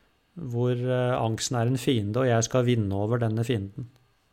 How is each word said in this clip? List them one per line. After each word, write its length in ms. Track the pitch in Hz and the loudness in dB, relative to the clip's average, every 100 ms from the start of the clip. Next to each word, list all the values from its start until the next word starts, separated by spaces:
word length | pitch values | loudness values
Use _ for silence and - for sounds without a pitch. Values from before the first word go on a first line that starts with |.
| _ _ _ - | _ _ _ -14
hvor, 360 | 127 120 123 | -6 -2 0
eh, 420 | 123 127 127 123 131 | 0 0 0 0 0
angsten 400 | 113 110 - 123 | 0 -2 -2 0
er 100 | 113 | 2
en 140 | 131 | 2
fiende, 400 | - 120 101 117 | 2 0 0 0
og 80 | 131 | 2
jeg 160 | 113 | 2
skal 200 | 110 127 | 2 2
vinne 300 | 123 117 98 | 2 2 0
over 240 | 98 104 120 | -2 -2 0
denne 260 | 117 110 | 0 -2
fienden. 440 | 117 113 98 113 120 _ _ _ _ | -2 -2 -4 -10 -16 _ _ _ _